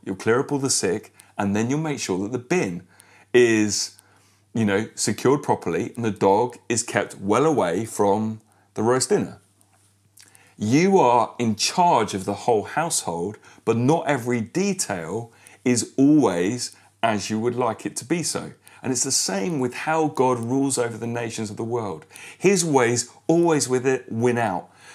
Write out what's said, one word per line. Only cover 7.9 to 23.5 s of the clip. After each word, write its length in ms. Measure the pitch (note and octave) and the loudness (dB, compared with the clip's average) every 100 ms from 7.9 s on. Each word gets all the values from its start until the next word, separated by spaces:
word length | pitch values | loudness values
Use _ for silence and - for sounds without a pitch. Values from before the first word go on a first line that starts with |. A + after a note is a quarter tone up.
| - G2+ G2+ A2 A2 _ _ _ | 0 2 2 0 -6 _ _ _
the 80 | - | -2
roast 280 | A2 B2+ - | 0 2 2
dinner. 300 | G3+ G2 - _ _ _ _ _ _ _ - - _ _ - | 0 -2 -10 _ _ _ _ _ _ _ -20 -20 _ _ -6
You 380 | G#2 C3+ F#3 F#3+ | 2 4 4 6
are 380 | B2+ A#2+ G#2+ - | 6 4 2 0
in 180 | A#2 G#2 | -2 0
charge 600 | - - F3 C#3 G#2 G2+ | -2 2 2 2 0 -2
of 100 | F#2+ | -4
the 80 | |
whole 300 | G2+ - A2 | -4 0 0
household, 760 | F#2+ - E3 - - E2+ F2+ G#2+ - - | 0 -4 -2 -4 -4 -6 -6 -8 -18 -6
but 140 | - A#2 | -2 2
not 300 | B2 E3 - | 2 2 2
every 340 | C#3 A#2 A#2+ | -2 0 -2
detail 880 | G#2+ E3+ G3+ F#3+ - F#2 D#2+ G#2 A#2+ _ - - | -2 -2 -2 -2 -4 -6 -6 -8 -10 _ -20 -6
is 300 | B2+ A#2+ - - | 0 0 0 2
always 800 | C#3 D3+ A2+ F2 F2+ B2 - - _ _ | 4 6 4 2 0 -2 -6 -12 _ _
as 260 | A2+ G#2 - | 0 0 -2
you 100 | A2 | -2
would 160 | A#2 A#2+ | -2 -2
like 300 | A#2+ G#2+ - | -2 -4 -8
it 100 | - | -8
to 80 | A2+ | -4
be 180 | E3+ | -4
so. 300 | D#3 - - - _ - | -4 -6 -8 -16 _ -10
And 100 | - | -4
it's 120 | B2+ | -4
the 80 | C#3 | -2
same 480 | - - F#3+ F#3+ D#3 | -2 -2 -4 -4 -2
with 160 | B2+ - | -4 -4
how 320 | - D#3+ D#3 | -2 0 0
God 320 | - B2+ B2 | 2 2 0
rules 400 | A#2 C3+ C#3 B2 | 0 0 0 0
over 180 | A#2 A2 | -2 -4
the 80 | A#2 | -6
nations 460 | A#2 A#2+ A2 G#2+ | -6 -6 -6 -8
of 60 | G2 | -6
the 60 | |
world. 440 | A2+ A#2+ G#2 D#2+ - - - - | -6 -4 -6 -10 -14 -20 -20 0
His 300 | F3+ G3 E3 | 2 2 4
ways 460 | C3+ A#2+ A#2+ - - - | 4 4 2 -4 -6 0
always 420 | E3 E3+ | 2 4